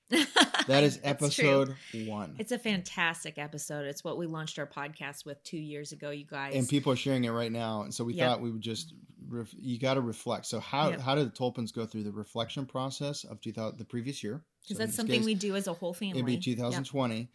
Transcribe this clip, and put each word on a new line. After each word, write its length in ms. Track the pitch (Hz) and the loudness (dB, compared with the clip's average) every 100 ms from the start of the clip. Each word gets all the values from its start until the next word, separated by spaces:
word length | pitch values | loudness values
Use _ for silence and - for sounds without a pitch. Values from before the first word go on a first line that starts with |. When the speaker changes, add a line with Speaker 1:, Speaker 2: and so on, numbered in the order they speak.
| - | 2
Speaker 1:
<laughs> 180 | 330 277 - 262 - - | 4 6 6 6 4 6
Speaker 2:
That 160 | 139 | 8
is 160 | 147 123 | 8 4
Speaker 1:
That's 340 | 143 143 143 151 | 0 2 2 4
true. 280 | 151 139 | 6 6
Speaker 2:
episode 120 | 131 135 - 113 110 | 4 -2 -8 -6 -4
one. 280 | 104 87 - | -4 -4 -6
Speaker 1:
It's 140 | 220 | -4
a 80 | 240 | -2
fantastic 800 | 226 190 180 196 165 165 156 151 | 0 0 -2 0 0 0 -6 -8
episode. 480 | 151 147 - 147 143 | -6 -6 -6 -4 -4
It's 160 | 143 | -6
what 140 | 165 147 | -4 -2
we 80 | 170 | -2
launched 320 | 160 156 - | -4 -4 -4
our 80 | 143 | -6
podcast 580 | 147 143 151 143 143 147 | -6 -8 -8 -10 -10 -12
with 160 | 139 | -12
two 140 | - 165 | -8 -6
years 340 | 151 147 147 | -6 -8 -8
ago, 200 | 147 143 | -8 -8
you 120 | 147 | -8
guys. 300 | 147 143 139 139 | -6 -6 0 2
Speaker 2:
And 140 | 123 | 4
people 220 | 143 139 | 4 6
are 20 | 123 | 4
sharing 280 | 139 131 120 | 4 4 4
it 60 | |
right 200 | 117 117 | 2 0
now. 300 | 117 110 107 | 0 0 -2
And 100 | 104 | -2
so 100 | 113 | -4
we 100 | 117 | -2
Speaker 1:
Yep. 140 | 117 127 | 2 2
Speaker 2:
thought 120 | 117 | 2
we 100 | 120 | 0
would 100 | 113 | -4
just, 320 | 113 110 - - - - 139 | -4 -6 -8 -14 -20 -16 -8
ref-, 280 | 120 107 - | -8 -8 -8
you 220 | 127 120 | -4 0
gotta 220 | 131 135 | 2 2
reflect. 440 | 120 110 120 98 - | 0 -2 -2 -2 -2
So 140 | 110 | -6
how, 300 | - 139 151 | -2 2 2
Speaker 1:
Yep. 100 | 151 | 2
Speaker 2:
how 140 | 131 143 | 2 2
did 100 | 127 | 2
the 20 | - | 0
Tolpins 380 | 123 123 110 | -2 0 -4
go 140 | 120 110 | -4 -4
through 160 | 110 | -4
the 80 | 104 | -4
reflection 560 | 104 104 117 113 151 135 | -6 -6 -4 -4 -4 -4
process 560 | 131 135 - 143 147 | -2 -4 -2 -4 -4
of 180 | - 110 | -8 -10
two 100 | 113 | -8
thousand, 280 | 113 110 120 | -4 -6 -6
the 60 | 107 | -6
previous 380 | 120 123 135 | -6 -4 -4
year? 200 | 104 143 - _ - | -6 -6 -10 _ -8
Speaker 1:
'Cause 0 | |
Speaker 2:
So 40 | |
in 40 | 208 | -4
Speaker 1:
that's 140 | 220 | -2
Speaker 2:
this 40 | 240 | -2
Speaker 1:
something 220 | 220 247 | 2 2
Speaker 2:
case, 40 | 220 | 4
Speaker 1:
we 80 | |
do 220 | 196 202 196 | 2 0 0
as 100 | 190 | -2
a 80 | |
whole 220 | 170 175 180 | -4 -4 -4
Speaker 2:
it'd 0 | 196 | -2
be 60 | 135 | 0
Speaker 1:
family. 140 | 123 | 2
Yep. 80 | 123 | 2
Speaker 2:
two 120 | 131 117 | 0 0
thousand 280 | 120 120 | 0 -2
twenty. 480 | 135 139 123 113 123 | -2 0 0 0 -6